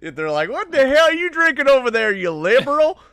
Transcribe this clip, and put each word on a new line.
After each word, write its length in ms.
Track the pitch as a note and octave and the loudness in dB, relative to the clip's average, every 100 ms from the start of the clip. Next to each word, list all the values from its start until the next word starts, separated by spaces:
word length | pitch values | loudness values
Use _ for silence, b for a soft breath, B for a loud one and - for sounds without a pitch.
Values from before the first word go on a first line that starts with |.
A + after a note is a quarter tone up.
They're 300 | D#3+ C#3 D#3 | -16 -10 -6
like, 200 | D3+ D#3+ | -4 -4
What 220 | C#4 G4+ | -6 -6
the 140 | D#4+ C4+ | 0 2
hell 200 | D4 D#4+ | 4 2
are 60 | |
you 180 | D#4+ F4 | 2 -4
drinking 380 | D#4+ E4 C#4 C#4 | 0 0 0 2
over 220 | C4+ B3 | 2 2
there, 220 | A3+ A3 | -2 -2
you 180 | G3 F3 | -2 -4
liberal? 680 | D#3+ D#3+ A#3 C4 D4 D#4 F4 _ | -4 0 0 0 0 0 0 _